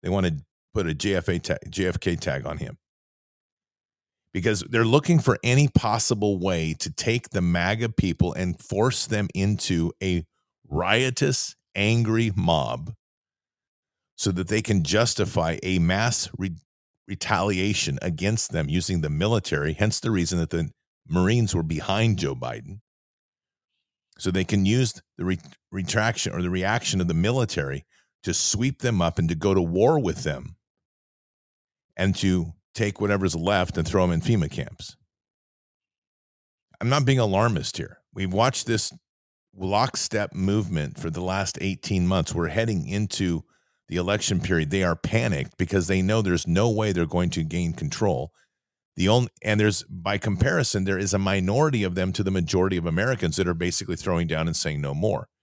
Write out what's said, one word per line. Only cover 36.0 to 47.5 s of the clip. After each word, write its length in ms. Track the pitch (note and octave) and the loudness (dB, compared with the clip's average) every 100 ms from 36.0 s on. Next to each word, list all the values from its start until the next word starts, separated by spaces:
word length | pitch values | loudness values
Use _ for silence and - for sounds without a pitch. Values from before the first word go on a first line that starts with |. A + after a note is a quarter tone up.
| _ _ _ _ _ _ _ _ | _ _ _ _ _ _ _ _
I'm 80 | A2+ | 0
not 160 | C#3 C3+ | 2 4
being 140 | C3+ | 4
alarmist 580 | A2 F#2+ A2+ F#2+ C2+ - | 4 4 2 0 -4 -8
here. 220 | C2 - _ | -10 -12 _
We've 200 | - F#2+ | -6 -4
watched 340 | F#2 A#2+ B2 - | 2 2 2 -2
this 240 | A2 - - _ _ _ _ _ F#2+ | -2 -2 -8 _ _ _ _ _ -10
lockstep 800 | F#2 G2+ B2 - - A2+ G2+ | -2 2 2 0 -4 -2 -4
movement 640 | - F#2+ G#2 F#2 E2+ D2 - | 0 2 2 2 -2 -4 -6
for 100 | E2+ | -6
the 120 | D#2+ | -4
last 360 | F2+ F#2+ F#2+ - | -2 -2 -2 -4
eighteen 440 | G2 F#2+ - G2 F2+ | -4 -4 -2 0 2
months. 300 | F#2 E2+ E2+ | 2 0 -2
We're 140 | E2+ | -2
heading 360 | E2 A#2 G2+ D2+ | 0 0 0 -2
into 600 | G2 G#2+ - F#2+ E2 - _ _ _ _ | -4 -4 0 0 0 -4 _ _ _ _
the 80 | E2+ | -4
election 460 | F2 G#2 - F#2 | 0 0 0 -2
period. 300 | - F2 D2+ | 0 0 2
They 120 | F#2+ | 0
are 140 | F2+ D#2+ | 0 0
panicked 600 | - A2+ A#2+ D#2+ C2+ _ | 0 0 0 -2 -4 _
because 300 | F2+ G2+ E2+ | 0 0 2
they 140 | F#2+ | 2
know 200 | F#2 A2 | 2 2
there's 260 | G2+ F2 - | 2 0 2
no 220 | E2+ A#2 | 2 4
way 220 | G#2+ G#2+ | 2 2
they're 140 | F2+ E2 | 0 0
going 240 | F2 F2 | 2 0
to 160 | - | 0
gain 260 | D#2+ | -2